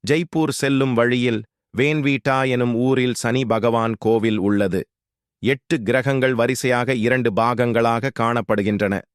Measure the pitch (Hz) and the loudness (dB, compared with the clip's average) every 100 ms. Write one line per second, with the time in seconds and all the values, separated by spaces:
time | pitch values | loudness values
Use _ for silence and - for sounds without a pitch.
0 | - 156 175 160 156 135 139 135 135 117 | 0 -2 0 -2 -2 -2 -2 0 0 2
1 | 120 123 123 110 110 _ _ - 143 156 | 2 2 0 -2 -6 _ _ -2 0 0
2 | 143 139 143 131 131 123 123 117 127 135 | 0 -2 0 0 0 0 0 0 0 2
3 | 127 117 117 127 123 113 117 117 113 110 | 0 -2 -2 -2 0 0 2 0 -2 -2
4 | 110 113 113 107 98 101 98 90 - _ | 0 2 2 0 0 2 0 -2 -6 _
5 | _ _ _ _ 107 135 _ 156 185 135 | _ _ _ _ -4 -4 _ -4 0 0
6 | 127 135 131 120 120 127 131 123 120 123 | 0 0 0 0 0 0 -2 0 0 0
7 | 113 127 117 98 117 120 120 117 117 117 | 0 0 -2 0 0 2 0 2 2 0
8 | 131 - 117 120 107 104 101 104 101 98 | -2 -2 -2 -2 -2 0 0 0 0 -2
9 | - | -8